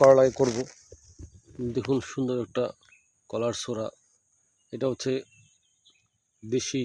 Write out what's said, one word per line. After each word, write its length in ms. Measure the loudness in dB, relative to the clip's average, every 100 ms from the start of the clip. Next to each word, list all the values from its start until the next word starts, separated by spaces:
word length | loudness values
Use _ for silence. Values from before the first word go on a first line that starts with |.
করা 140 | 8 8
লাগে 140 | 6 4
করব। 160 | 0 0 -6 -12 -20 -20 -20 -20 -20 -20 -20 -10 -6
দেখুন 220 | -4 -2 -2 -2
সুন্দর 260 | -4 -4 -4
একটা 200 | -4 -4 -4 -6 -20 -20 _ _ -8
কলার 240 | -4 -4 -4
ছোড়া, 240 | -6 -6 -8 -10 _ _ _ _ _ _ _
এটা 140 | -4 -4
হচ্ছে 220 | -2 -4 -6 -6 -20 -20 _ _ _ _ _ _ _ _ _
দেশি 380 | -6 -4 -2 -4